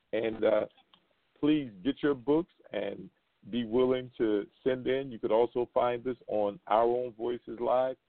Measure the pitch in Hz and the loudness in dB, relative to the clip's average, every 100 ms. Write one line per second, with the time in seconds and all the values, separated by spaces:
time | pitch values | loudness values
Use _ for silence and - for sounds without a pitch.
0 | _ 110 113 107 110 107 107 _ _ _ | _ -2 -2 0 2 2 0 _ _ _
1 | _ _ _ _ 147 156 131 98 110 135 | _ _ _ _ 2 2 -2 -6 -4 0
2 | 147 135 117 151 180 _ - 104 101 101 | 0 0 0 0 0 _ -10 -6 -6 -8
3 | - _ _ _ - 120 113 120 127 127 | -12 _ _ _ -8 -6 0 2 2 0
4 | 127 - 113 104 104 _ 135 127 127 131 | -4 -2 0 0 -2 _ -2 -2 -2 -2
5 | 139 113 110 107 120 123 120 127 120 120 | -4 -6 0 2 2 0 -2 0 0 0
6 | 123 123 - 104 101 98 - 107 117 123 | -4 -8 -4 -2 -2 -4 0 4 4 2
7 | 123 110 120 120 - 113 120 123 131 131 | -4 -6 -6 -6 -8 -6 0 0 0 -4